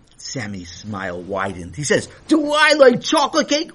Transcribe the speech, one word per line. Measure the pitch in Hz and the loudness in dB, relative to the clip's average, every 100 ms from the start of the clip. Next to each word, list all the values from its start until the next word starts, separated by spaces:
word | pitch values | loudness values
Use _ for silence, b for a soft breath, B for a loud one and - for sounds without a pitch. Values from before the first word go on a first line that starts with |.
| _ _ | _ _
Sammy's | - 143 104 98 87 | -14 -10 -10 -10 -14
smile | 85 104 104 95 87 | -16 -12 -10 -8 -10
widened. | 87 98 95 90 85 85 | -8 -6 -6 -8 -14 -10
He | |
says, | 143 185 - B - | -2 -2 -2 B 0
Do | 330 294 | 0 2
I | 294 302 | 2 4
like | 311 269 240 | 8 6 6
chocolate | - 311 277 320 277 | 0 0 0 0 0
cake? | 294 320 | -2 -4